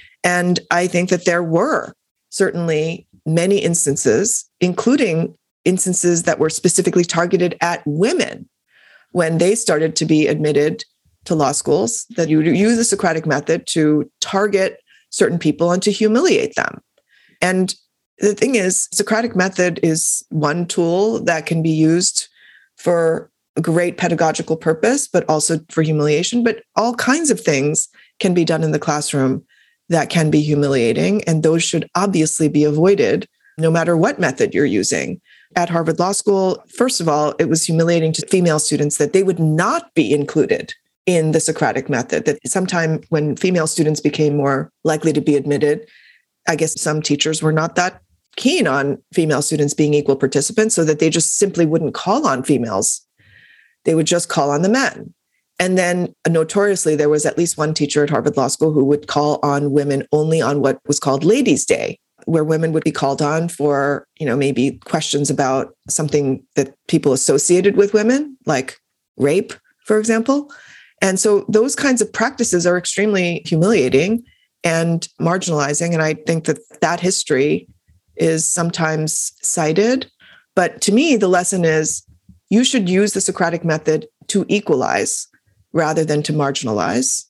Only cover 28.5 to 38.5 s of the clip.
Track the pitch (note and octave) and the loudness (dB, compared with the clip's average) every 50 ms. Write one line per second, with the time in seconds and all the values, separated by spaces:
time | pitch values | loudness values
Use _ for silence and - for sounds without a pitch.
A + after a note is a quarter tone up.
28.5 | E3 D#3+ D#3+ D#3 D3+ D3 - D#3+ D3 D3+ D3 - D3+ C#3 C3 C3 C3 - - _ | 0 0 0 -2 -2 -2 -2 -2 -2 -2 -4 -2 -2 0 0 0 0 -4 -6 _
29.5 | _ _ _ _ _ _ _ - E3 D#3+ C#3 - - E3 D#3 D3+ D#3 D3+ D3+ D3+ | _ _ _ _ _ _ _ -2 0 0 0 0 0 0 2 4 2 2 2 2
30.5 | D3 C#3+ D3 C#3 C#3 B2 A#2 A2+ A2+ D3+ E3 F#3 G#3 G#3+ - E3 D#3+ D#3 D#3+ D#3 | 2 2 2 2 2 2 2 2 2 0 0 0 0 0 0 0 0 2 2 2
31.5 | E3 E3 - - - D#3 - - - F3 G3+ G3+ F#3 E3 D#3 D3+ - - D#3+ C#3+ | 2 2 0 -2 -2 -4 -4 -2 -2 -2 0 0 2 0 0 0 0 0 0 2
32.5 | - D3 D3+ D3+ D3 D#3 E3+ G3 G3+ - A#2+ G2 C#3+ F#3+ - - _ _ _ _ | 4 2 2 4 4 4 4 4 4 4 2 2 0 -2 -4 -8 _ _ _ _
33.5 | _ D#3 D#3+ E3 E3 E3 D#3+ F3 E3+ D#3+ F#3 C4 C#4+ - F3 C3 C3 - A2+ - | _ -2 0 2 2 2 2 2 2 2 2 2 0 0 -2 -2 0 0 -2 0
34.5 | - - D3 - - F#2+ G2 - G2 D#2 C2+ - F#3 - _ _ _ _ _ _ | 2 0 2 2 2 0 0 0 -2 -2 -4 -6 -8 -12 _ _ _ _ _ _
35.5 | - F3+ E3+ E3+ E3+ E3+ D#3+ E3 D#3+ F3 F3 F#3+ G3+ - - G#3 G3 F#3+ F#3+ F#3 | -2 -2 -2 0 0 0 0 0 0 0 0 0 -2 -2 0 0 2 2 2 0
36.5 | - - - _ - - A#3+ C4 - - E3+ D#3+ D3 D3+ D3+ D3 - - E3+ - | -2 -4 -8 _ -4 -2 -2 0 0 -2 -2 0 0 0 0 0 0 -2 0 0
37.5 | E3 D#3+ - - D#3+ D#3+ E3 E3+ E3+ E3 D#3+ D#3+ D#3+ - - - G3 F#3 F3 E3 | 0 0 0 0 0 2 2 2 2 2 0 0 -2 -4 -2 0 0 2 2 2